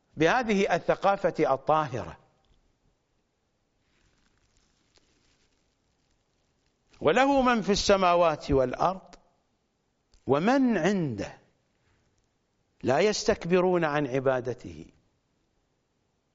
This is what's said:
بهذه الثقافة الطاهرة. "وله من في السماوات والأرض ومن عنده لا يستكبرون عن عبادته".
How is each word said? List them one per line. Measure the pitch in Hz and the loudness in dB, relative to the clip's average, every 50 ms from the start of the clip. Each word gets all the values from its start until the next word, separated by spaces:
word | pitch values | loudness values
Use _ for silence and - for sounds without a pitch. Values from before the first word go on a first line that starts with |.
| _ _ - | _ _ -4
بهذه | 127 156 165 208 254 247 220 208 190 190 - 180 | 0 0 2 2 0 0 0 0 0 0 0 0
الثقافة | 165 - - 160 - - 196 196 190 - 170 - - 151 135 135 | -2 0 -2 -2 0 2 0 0 0 -2 -4 0 0 0 0 0
الطاهرة. | 127 - - 151 156 151 131 131 113 87 82 76 - _ _ _ _ _ _ _ _ _ _ _ _ _ _ _ _ _ _ _ _ _ _ _ _ _ _ _ _ _ _ _ _ _ _ _ _ _ _ _ _ _ _ _ _ _ _ _ _ _ _ _ _ _ _ _ _ _ _ _ _ _ _ _ _ _ _ _ _ _ _ _ _ _ _ _ _ _ _ _ _ _ _ _ _ _ _ _ _ _ _ _ _ _ _ _ - | -2 0 0 0 0 0 -4 -8 -10 -10 -12 -16 -20 _ _ _ _ _ _ _ _ _ _ _ _ _ _ _ _ _ _ _ _ _ _ _ _ _ _ _ _ _ _ _ _ _ _ _ _ _ _ _ _ _ _ _ _ _ _ _ _ _ _ _ _ _ _ _ _ _ _ _ _ _ _ _ _ _ _ _ _ _ _ _ _ _ _ _ _ _ _ _ _ _ _ _ _ _ _ _ _ _ _ _ _ _ _ _ -2
"وله | - 143 175 240 269 277 285 269 | 0 2 4 4 4 4 4 2
من | 247 254 247 226 | 4 2 2 0
في | 170 180 | 0 0
السماوات | 202 - - - 202 190 190 175 175 175 175 165 151 147 - - | -2 0 2 2 2 4 4 2 4 4 2 2 0 -2 -4 0
والأرض | 143 131 127 123 123 - 147 170 190 185 - - - - _ _ _ _ _ _ _ _ _ _ _ _ _ _ _ _ _ _ _ _ - | 2 2 2 0 -2 -2 -2 -2 -2 -4 -12 -20 -20 -20 _ _ _ _ _ _ _ _ _ _ _ _ _ _ _ _ _ _ _ _ -4
ومن | - 135 147 175 226 262 285 262 240 226 | -2 0 0 2 0 0 2 2 0 0
عنده | 170 151 190 208 190 165 139 113 98 90 - - - _ _ _ _ _ _ _ _ _ _ _ _ _ _ _ _ _ _ _ _ _ _ _ _ _ _ _ - - | 0 0 0 0 0 -2 -4 -6 -8 -10 -12 -14 -20 _ _ _ _ _ _ _ _ _ _ _ _ _ _ _ _ _ _ _ _ _ _ _ _ _ _ _ -8 -4
لا | 117 131 151 | -2 0 2
يستكبرون | 190 214 202 - - - 202 - - 170 180 180 175 185 180 175 165 | 0 0 -2 -2 -2 -2 -2 -2 -2 0 0 2 2 2 0 0 0
عن | 151 143 151 147 | 0 -2 -2 -4
عبادته". | 123 123 139 127 135 131 127 120 123 117 - - 95 82 76 82 - _ _ _ _ _ _ _ _ _ _ _ _ _ _ _ _ _ _ _ _ _ _ _ _ _ _ _ _ | -2 -4 -2 0 0 -2 -2 -4 -6 -10 -10 -12 -18 -18 -18 -20 -20 _ _ _ _ _ _ _ _ _ _ _ _ _ _ _ _ _ _ _ _ _ _ _ _ _ _ _ _